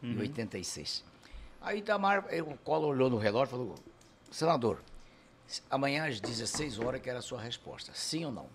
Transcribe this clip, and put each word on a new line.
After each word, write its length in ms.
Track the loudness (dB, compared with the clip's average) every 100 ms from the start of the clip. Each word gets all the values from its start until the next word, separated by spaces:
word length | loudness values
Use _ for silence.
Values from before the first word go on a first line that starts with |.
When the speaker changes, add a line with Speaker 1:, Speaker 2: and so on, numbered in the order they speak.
Speaker 1:
em 100 | -4
Speaker 2:
Uhum. 60 | 0
Speaker 1:
oitenta 400 | 0 -2 -4 -4
e 40 |
seis. 400 | -6 -6 -6 -6 -8 -20 -18 -16 -16 -10
Aí 180 | -4 -4
o 20 |
Itamar, 440 | 0 4 6 4 2
aí 100 | -2
o 160 | -2 -6
Collor 260 | 2 2 4
olhou 180 | 6 6
no 80 | 6
relógio 300 | 4 4 2
e 100 | 0
falou, 180 | -6 -8 -16 -20 -20 -20 -14
"Senador, 540 | 0 4 4 4 2 -6 -18 -18 -20 -20 -20 -12 -12 -2
amanhã 340 | 0 2 2 0
às 140 | -2
dezesseis 560 | -4 -4 -4 -2 -4 -2
horas 240 | -2 -2
que 80 | -4
era 80 | -6
a 60 |
sua 180 | -6 -8
resposta, 500 | -6 -8 -10 -12 -10 -8
sim 300 | -4 -2 -4
ou 60 |
não?" 140 | -6 -10